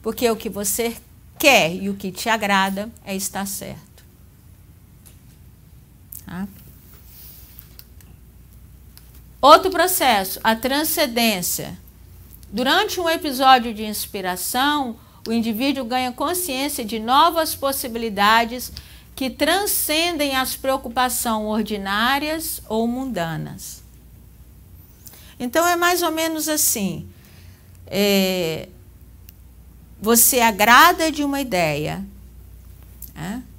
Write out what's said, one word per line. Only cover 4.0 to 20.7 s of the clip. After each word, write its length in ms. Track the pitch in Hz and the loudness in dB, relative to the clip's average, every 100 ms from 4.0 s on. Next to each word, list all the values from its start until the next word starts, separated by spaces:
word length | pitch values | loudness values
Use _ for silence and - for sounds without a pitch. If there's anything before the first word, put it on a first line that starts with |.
| - - - - - - - - - - - - - - - - - - - - - - - | -20 -20 -20 -20 -20 -20 -20 -20 -20 -20 -20 -20 -20 -20 -20 -20 -20 -20 -20 -20 -20 -18 -14
Tá? 200 | 170 196 196 - - - - - - - - - - - - - - - - - - - - - - - - - - - - | -10 -10 -12 -20 -20 -20 -20 -20 -20 -20 -20 -20 -20 -20 -20 -20 -20 -20 -20 -20 -20 -20 -20 -20 -20 -20 -20 -20 -20 -20 2
Outro 300 | 269 330 381 | 8 8 6
processo, 680 | 339 349 359 285 214 190 - | 0 0 2 2 2 0 -2
a 140 | - 226 | 0 0
transcendência. 1200 | 247 277 311 - 294 233 233 196 175 - 151 180 - - - - - - - | 0 -2 -2 0 -2 2 0 0 -4 -6 -8 -12 -18 -20 -20 -20 -20 -20 -12
Durante 480 | 202 254 330 415 - | -4 2 2 0 -2
um 100 | 330 | -2
episódio 640 | 330 330 254 269 262 233 | -2 -2 2 6 6 6
de 120 | 214 | -6
inspiração, 1120 | 214 208 - 208 185 180 - 247 285 294 262 226 - - - | -8 -8 -8 -6 -4 -4 -4 0 0 0 -4 -8 -16 -18 -4
o 40 | |
indivíduo 520 | 226 226 214 269 269 | -2 0 0 0 -2
ganha 260 | 233 254 254 | -2 -4 -4
consciência 760 | 240 294 359 359 254 285 285 | -4 -4 -2 -4 -4 -4 -4
de 140 | 220 226 | -6 -6
novas 560 | 220 262 330 330 320 | 2 4 4 2 -2
possibilidades 1160 | - 277 269 - 226 233 196 202 226 233 247 247 - - - - | -4 -4 -4 -6 -6 -6 2 6 6 4 -4 -10 -14 -18 -20 -20
que 160 | - 262 | -6 -6
transcendem 1040 | - 294 359 403 - - 302 339 330 285 | -2 0 0 0 -2 0 0 0 -2 -2
as 220 | 262 254 - | -2 -4 -4
preocupações 880 | 269 | -4